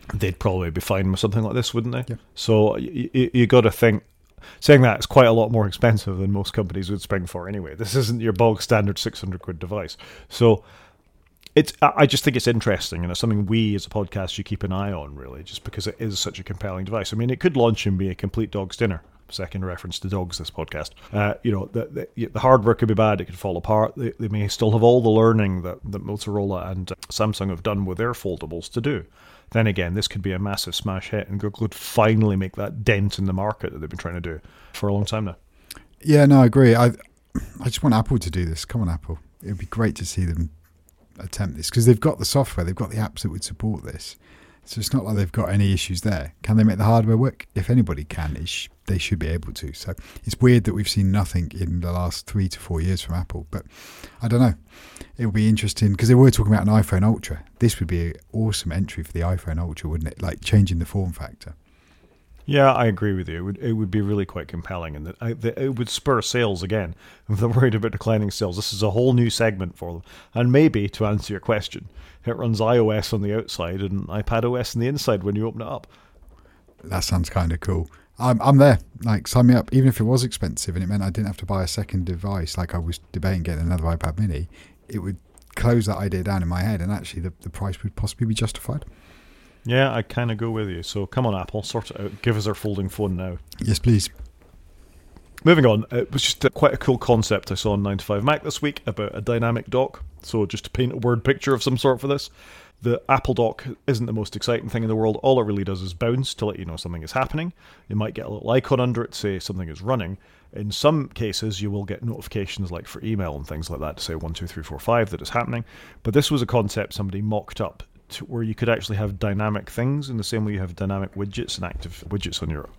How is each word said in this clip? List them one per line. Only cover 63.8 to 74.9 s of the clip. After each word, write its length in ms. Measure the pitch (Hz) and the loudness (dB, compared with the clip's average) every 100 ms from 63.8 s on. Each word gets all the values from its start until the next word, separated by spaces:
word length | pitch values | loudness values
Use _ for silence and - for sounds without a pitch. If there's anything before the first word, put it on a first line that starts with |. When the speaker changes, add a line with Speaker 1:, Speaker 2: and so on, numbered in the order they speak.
| 101 | 0
Speaker 1:
be 120 | 104 | 0
really 240 | 101 104 92 | 0 0 -2
quite 220 | 90 73 | -6 -10
compelling, 480 | 85 - 90 82 73 | -10 -8 -8 -10 -10
and 100 | 78 | -12
that, 100 | - | -8
I, 140 | 117 | -8
the, 260 | 120 110 - | -4 -4 -4
it 180 | 135 120 | -4 -4
would 100 | 113 | -4
spur 320 | - - 123 | -4 0 0
sales 420 | - 123 113 92 | 0 0 0 0
again. 320 | 90 107 87 80 - | -2 -2 -2 -8 -18
<laughs> 160 | - - | -14 -4
If 100 | 101 | 0
they're 80 | 117 | 2
worried 260 | 117 131 | 4 4
about 180 | 110 113 | 4 0
declining 380 | 101 113 110 104 | -2 0 2 0
sales, 260 | - 101 90 | -2 -4 -2
this 180 | - | -6
is 80 | 98 | -2
a 80 | 104 | 0
whole 240 | 101 127 | 2 4
new 160 | 120 117 | 4 4
segment 480 | - 113 95 90 - | 2 0 0 -6 -8
for 160 | 87 | -12
them. 80 | 85 - - - | -12 -14 -20 -8
And 180 | 117 123 | 0 4
maybe, 380 | 135 156 107 101 | 6 6 4 -2
to 160 | - 107 | -2 0
answer 260 | 104 - | 0 -4
your 80 | 101 | -4
question, 480 | - 107 - - - - - - - | 0 0 -2 -10 -16 -18 -20 -10 -8
it 100 | 117 | -4
runs 240 | 117 107 | -2 0
I 160 | 110 120 | 4 4
O 140 | 107 | 4
S 240 | 107 - | 2 -2
on 80 | 110 | -2
the 120 | 101 | -2
outside 460 | 107 - - 85 95 | -4 -4 -6 -6 -4
and 260 | 98 98 82 | -4 -4 -4
iPad 360 | 101 101 117 | -6 -2 0
O 120 | 120 123 | 0 -2
S 200 | 123 117 | -4 -2
on 40 | |
the 80 | |
inside 340 | 120 | -2